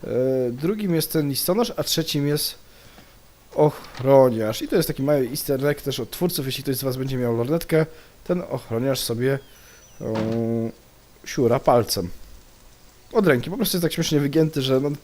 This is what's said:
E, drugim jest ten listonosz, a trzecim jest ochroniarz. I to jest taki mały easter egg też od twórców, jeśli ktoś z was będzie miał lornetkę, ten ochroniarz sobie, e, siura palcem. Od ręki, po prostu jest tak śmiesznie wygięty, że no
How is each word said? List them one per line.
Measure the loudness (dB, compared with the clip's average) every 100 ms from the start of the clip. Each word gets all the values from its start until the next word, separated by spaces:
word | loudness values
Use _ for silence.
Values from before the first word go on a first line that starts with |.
E, | -2 0 0 2 0
drugim | -2 -4 -2 0 0
jest | 0
ten | 0 0
listonosz, | -2 -2 0 0 -2
a |
trzecim | -4 -2 -2 -2 0
jest | 0 -2 -8 -20 -20 -20 -20 -20 -20 -20 -20 -14 2
ochroniarz. | 2 2 -14 -6 6 8 8 4 -2 -2
I | 0
to | 0
jest | 0
taki | -2
mały | 0 2 0
easter | -4 -4 -2 0
egg | -2
też | -4 -6
od | -8
twórców, | -4 -4 -2 -6
jeśli | -6
ktoś | -4 -4
z |
was | -4 -4
będzie | -4 -2
miał | 0 0
lornetkę, | 0 -2 0 0 0 -4 -20 -20
ten | -4 -4 -4
ochroniarz | -8 -4 -2 0 -2
sobie, | -2 -2 0 -2 -6 -20 -20 -20 -20 -12
e, | -6 -4 -2 -2 -2 -2 -4 -8 -20 -20 _ -20 -10
siura | 0 2 4
palcem. | 4 4 4 -2 -4 -8 -16 -20 -20 -20 -20 -20 -20 -20 -2
Od | 2 4
ręki, | 4 2
po | -4
prostu | -2 0
jest |
tak | -2
śmiesznie | 0 0 2
wygięty, | 2 2 2 2
że | 2 2
no | 2 -4